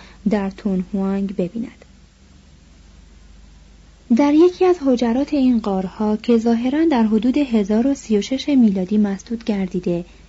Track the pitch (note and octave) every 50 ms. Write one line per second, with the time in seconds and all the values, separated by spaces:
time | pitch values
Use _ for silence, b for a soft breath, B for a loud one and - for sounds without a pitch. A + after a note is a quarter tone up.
0 | B B B B - G#3 G#3 G#3 G3 G3 G3 - - G#3 F#3+ F#3 F#3 - - F#3+
1 | F#3+ G3 G3 G3 G3 F#3+ G3 - F3+ F3 - A3+ A3+ - - - - - - -
2 | - - _ _ _ _ - - - - - - - - - - - - - -
3 | - - - - - - - - - - - - - - - - - - - -
4 | - - A#3+ A#3 C#4+ C#4+ D4 D#4 F4 F4+ F4+ - F#4 F#4 F4+ F4+ C#4 C4+ B3+ A#3+
5 | B3 A#3 A3+ B3 C#4+ - D4+ D4 C4 B3+ B3 A3+ G#3 G#3 G3 F#3+ F#3+ F#3 - -
6 | G#3+ G#3+ G#3+ G#3+ - - A#3+ A3+ A3 A#3 A#3 A3+ A#3+ C4 C4+ D4+ E4 E4 C#4+ A#3+
7 | A3 G#3+ G#3+ A3 G3+ B3+ B3 D4 D4 C4 A3+ A3 G3+ F#3+ G#3+ A3 A#3+ C#4 C#4 C#4
8 | - - A3 G3+ G3+ - C4 C4 - - D4 C4 A#3 G#3+ F#3+ G3 F#3 F3+ G#3 G#3+
9 | G#3 G3+ G3 F#3+ - - A#3+ A3+ - - G#3+ G3 F#3+ F3+ - F3+ - F#3 F3 E3+
10 | E3+ b b b b